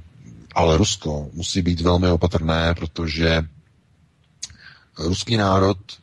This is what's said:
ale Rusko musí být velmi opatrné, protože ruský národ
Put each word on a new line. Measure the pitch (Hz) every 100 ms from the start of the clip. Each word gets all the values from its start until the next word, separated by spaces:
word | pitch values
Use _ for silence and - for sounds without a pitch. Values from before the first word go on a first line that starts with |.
| - - - - - -
ale | 82 80
Rusko | 104 - 78 73 71
musí | 80 87 98
být | 87 85
velmi | 85 90 90
opatrné, | 85 87 90 80 80 82 85
protože | 78 - 82 78 82 82 80 - _ _ _ _ _ _ _ _ - - - - _ -
ruský | 82 92 - 113
národ | 98 95 98 101 - -